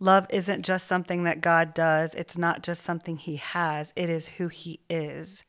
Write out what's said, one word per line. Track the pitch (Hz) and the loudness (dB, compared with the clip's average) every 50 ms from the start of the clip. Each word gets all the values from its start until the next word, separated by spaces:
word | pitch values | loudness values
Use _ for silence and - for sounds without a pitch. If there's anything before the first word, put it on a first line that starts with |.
Love | 190 190 190 196 185 - | 4 6 6 6 6 4
isn't | - 202 175 190 202 - 175 | -2 -2 0 0 -4 -4 0
just | - 190 185 - | -2 -2 -2 0
something | - 190 180 175 - 180 175 175 | 0 0 -2 0 -2 -2 0 0
that | 170 160 156 | 0 0 2
God | - 170 170 165 170 160 156 | 2 4 6 6 4 2 2
does. | - 165 160 156 156 160 160 - | 2 4 4 4 4 2 0 -2
It's | - 170 - - | -6 -8 -8 -4
not | 180 170 170 165 - - | 0 0 0 0 -2 -4
just | - 170 165 - | -6 -6 -4 -4
something | - 175 165 - - 165 | -4 -4 -6 -4 -8 -10
he | 151 - - 151 | -8 -8 -10 -10
has. | 143 - - - 180 175 160 151 151 151 - - | -8 -8 -6 -2 -2 0 0 0 -4 -6 -6 -6
It | - 135 165 | -4 -2 -2
is | 165 160 160 | -2 -2 -4
who | - - - 180 170 | -8 -6 -4 -6 -6
he | - - - 170 160 - _ _ | -6 -8 -14 -14 -14 -16 _ _
is. | 170 165 151 151 135 143 160 175 190 - - | -4 -4 -4 -6 -8 -12 -12 -12 -14 -14 -12